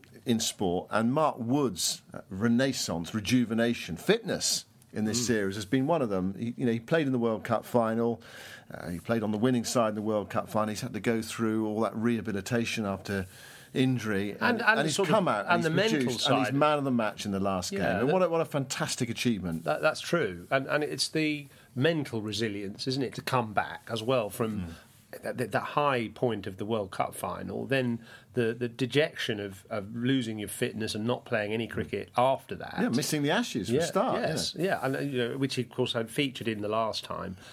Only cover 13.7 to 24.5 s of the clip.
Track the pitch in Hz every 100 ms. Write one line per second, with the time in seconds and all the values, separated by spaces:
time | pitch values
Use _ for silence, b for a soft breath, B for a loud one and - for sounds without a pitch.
13.7 | - 131 123 107 98 104 - 233 233 214
14.7 | 214 156 143 175 208 160 107 98 175 165
15.7 | 170 220 147 123 113 - 117 107 139 151
16.7 | 147 139 120 107 - 104 98 98 95 -
17.7 | 196 - 104 131 185 175 165 151 147 135
18.7 | - 151 - 117 - 123 104 87 82 80
19.7 | - 156 - - 170 110 85 87 135 139
20.7 | 147 151 147 - 160 156 147 139 B B
21.7 | 123 147 165 135 113 107 101 113 101 98
22.7 | 104 135 131 113 - - 127 113 101 76
23.7 | 85 - 113 110 131 104 - 113